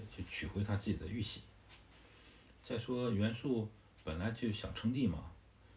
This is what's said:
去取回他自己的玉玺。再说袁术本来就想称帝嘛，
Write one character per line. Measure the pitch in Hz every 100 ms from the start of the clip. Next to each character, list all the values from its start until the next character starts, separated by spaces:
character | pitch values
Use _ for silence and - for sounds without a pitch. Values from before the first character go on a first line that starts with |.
| 104
去 | -
取 | 90 - 78
回 | 98
他 | 104 101
自 |
己 | 107
的 | 98 85
玉 | 113
玺。 | 101 - - - - - - - - - - - - -
再 | - 120
说 | - 123 123
袁 | 101 107
术 | 113 147 117 104 - - -
本 | 78 78
来 | 107
就 | 117 117
想 | 104 -
称 | - 113
帝 | 135 117
嘛， | 76 - - - - -